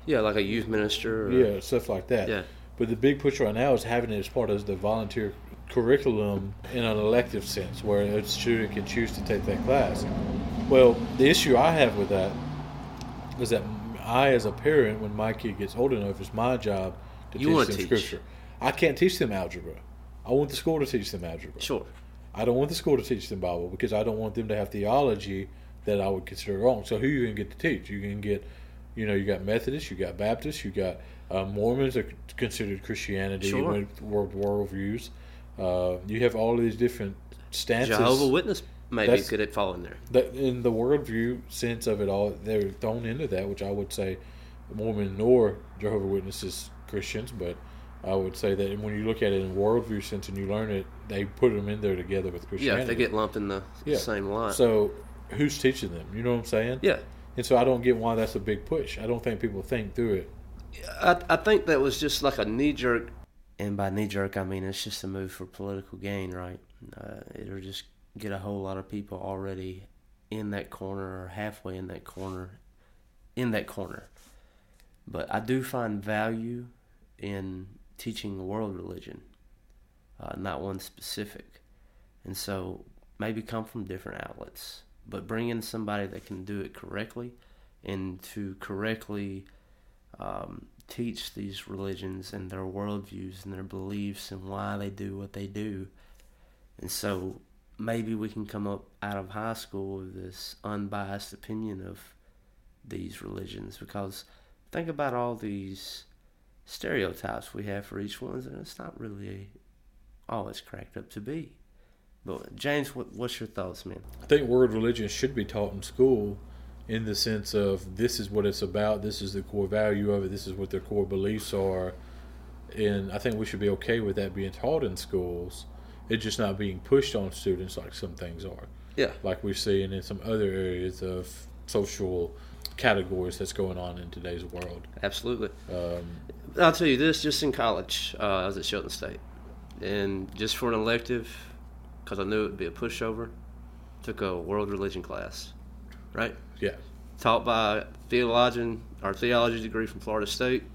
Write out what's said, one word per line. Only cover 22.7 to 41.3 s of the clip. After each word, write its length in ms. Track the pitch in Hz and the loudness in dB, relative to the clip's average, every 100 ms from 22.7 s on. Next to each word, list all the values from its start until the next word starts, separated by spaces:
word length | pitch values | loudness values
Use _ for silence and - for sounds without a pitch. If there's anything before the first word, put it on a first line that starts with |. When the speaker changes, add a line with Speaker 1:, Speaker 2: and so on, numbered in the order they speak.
Speaker 2:
the 40 | |
school 220 | 170 165 131 | 2 4 4
to 60 | |
teach 240 | - 110 - | 4 -2 -2
them 100 | 95 | -2
Bible 300 | 90 87 87 | 0 0 -2
because 240 | 95 110 | 0 2
I 100 | 104 | 4
don't 160 | 110 110 | 2 0
want 160 | 110 | -2
them 140 | 107 107 | -2 -2
to 80 | 107 | 0
have 140 | 98 | -2
theology 800 | 104 101 135 139 101 98 95 98 - - - | 0 4 4 4 2 -2 -6 -6 -12 -18 -6
that 160 | - 101 | 0 2
I 80 | 98 | 2
would 180 | 95 - | 0 -4
consider 320 | 98 - 98 | -10 -4 4
wrong. 260 | 123 117 | 4 4
So 140 | 95 104 | 0 0
who 80 | 131 | 2
you 160 | 139 117 | 2 0
gonna 80 | 104 | 0
get 140 | 101 | -6
to 40 | - | -2
teach? 300 | 165 98 - | 0 0 -4
You 120 | 101 | -6
can 200 | 101 101 | -4 -4
get, 240 | 104 101 - - - - - 113 | -2 -2 -2 -16 -16 -16 -12 -4
you 100 | 107 | 2
know, 80 | |
you 100 | 101 | 2
got 180 | 98 92 | 2 0
Methodists, 440 | 95 113 131 147 - | 2 0 0 -4 -6
you 60 | 92 | -4
got 200 | 90 87 | -4 0
Baptists, 480 | 104 120 - - | 0 0 -2 -6
you 80 | 101 | -4
got, 240 | 98 92 - - - - | 0 -2 -2 -12 -16 -4
uh, 140 | 95 | -2
Mormons 520 | 95 101 110 127 135 127 | 0 2 4 4 4 2
are 120 | - | -2
c-, 60 | - - - | -8 -12 -4
considered 460 | 120 - 104 98 | -2 0 -2 -2
Christianity 680 | - 107 - 98 98 98 98 | -4 -4 -2 0 0 0 0
Speaker 1:
Sure. 220 | 101 165 104 | 2 2 0
Speaker 2:
with 220 | 101 - | -2 -8
world, 300 | 107 104 95 | -2 0 0
worldviews. 760 | 95 101 101 98 95 98 120 - - - - - - | 0 0 2 0 -2 -2 -2 -6 -14 -16 -16 -16 -4
Uh, 400 | 92 90 90 90 95 | 0 2 2 0 -2
you 140 | 113 | 4
have 140 | 120 | 4
all 220 | 113 113 120 | 6 4 6
these 200 | 117 110 | 4 4
different 380 | 120 - 98 - - - - | 2 2 -4 -6 -14 -18 -8
stances. 460 | - - 117 123 107 | -6 2 2 6 6
Speaker 1:
Jehovah's 340 | 117 135 139 | 8 8 8
Witness 320 | 156 208 - - - - | 6 4 -2 -4 -16 -4
maybe 220 | 117 101 | 4 8
Speaker 2:
That's 160 | 98 - | 6 6
Speaker 1:
could 120 | 107 | 0
it 120 | 104 | 0
fall 220 | 107 95 | 2 0
in 80 | 90 | 0
there? 140 | 85 - - | -8 -12 4
Speaker 2:
that 220 | 127 - | 4 4
in 280 | 127 135 123 | 2 0 4
the 100 | 120 | 4
worldview 680 | 113 123 147 117 113 117 | 4 4 4 4 0 2